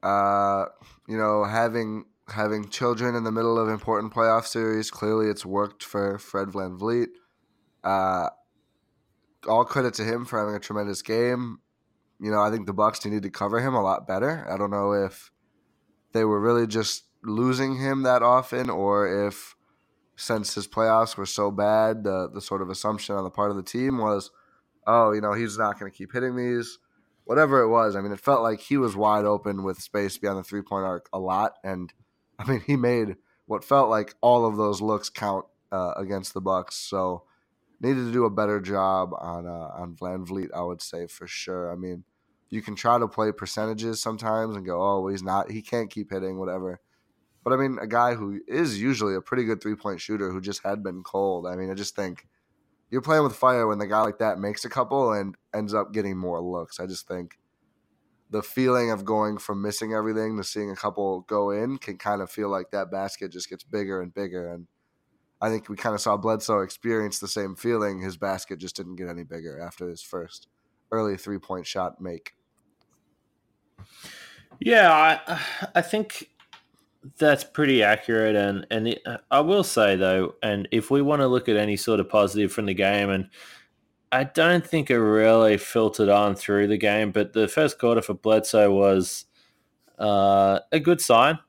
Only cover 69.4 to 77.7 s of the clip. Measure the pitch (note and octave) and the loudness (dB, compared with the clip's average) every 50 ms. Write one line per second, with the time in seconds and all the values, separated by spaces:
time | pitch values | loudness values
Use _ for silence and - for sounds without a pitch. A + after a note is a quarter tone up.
69.4 | D#2+ E2 C#2+ C#2 F2 E2+ - - F2+ F2 E2+ - - - - F#2 E2+ E2 - - | -12 -12 -12 -12 -12 -14 -12 -10 -10 -10 -10 -12 -16 -10 -10 -10 -10 -10 -14 -20
70.4 | - _ _ _ _ _ _ _ _ _ A2 A2+ A2 G#2+ G2 F#2 - - G2+ F#2+ | -20 _ _ _ _ _ _ _ _ _ -4 -2 -2 -2 -4 -4 -6 -8 -8 -8
71.4 | - - F#2+ F2+ E2+ - - G2 F2+ F2 - _ F#2 F#2 E2+ E2 _ - _ _ | -8 -8 -10 -8 -8 -8 -4 -4 -4 -4 -6 _ -12 -10 -10 -10 _ -18 _ _
72.4 | _ _ _ _ _ _ _ _ _ _ _ _ _ _ _ _ _ _ _ _ | _ _ _ _ _ _ _ _ _ _ _ _ _ _ _ _ _ _ _ _
73.4 | _ _ _ _ _ _ _ _ - _ _ - - - - - - - - - | _ _ _ _ _ _ _ _ -20 _ _ -20 -20 -20 -20 -20 -20 -20 -20 -20
74.4 | - _ - - - A3+ A#3 A3+ G3 F3 D#3+ D3+ D#3 D#3+ D#3 - - - F3 D#3 | -20 _ -14 -4 0 4 6 8 8 8 8 8 8 6 6 4 0 -6 -6 -6
75.4 | - - - - - - - F3 E3+ - - G#3+ G#3+ - - - - _ _ _ | -6 -8 -8 -8 -10 0 0 0 0 2 0 -2 -2 -2 -8 -16 -16 _ _ _
76.4 | - _ - - _ _ _ _ _ _ _ _ _ C#3 - - D#3 D3+ C#3+ C3+ | -20 _ -20 -20 _ _ _ _ _ _ _ _ _ -20 -2 2 4 4 6 4
77.4 | - - _ - D3+ C#3 | 0 -8 _ 2 4 6